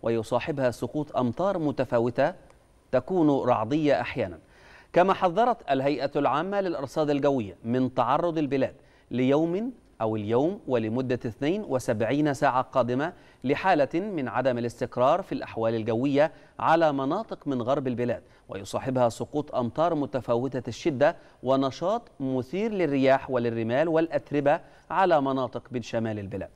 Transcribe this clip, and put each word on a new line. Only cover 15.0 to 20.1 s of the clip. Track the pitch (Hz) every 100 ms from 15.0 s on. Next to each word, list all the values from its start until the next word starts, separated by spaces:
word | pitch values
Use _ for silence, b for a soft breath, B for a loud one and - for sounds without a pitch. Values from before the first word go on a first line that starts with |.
| 127 170
في | 190
الأحوال | 135 - - 113 113
الجوية | 110 113 139 139 156 B B B
على | 123 165 160
مناطق | 139 135 180 226 185 -
من | 131
غرب | 117 147 131
البلاد، | 120 123 107 - b b
ويصاحبها | 98 98 117 113 127 120
سقوط | - 117 151 143 -
أمطار | 120 113 170 160
متفاوتة | 135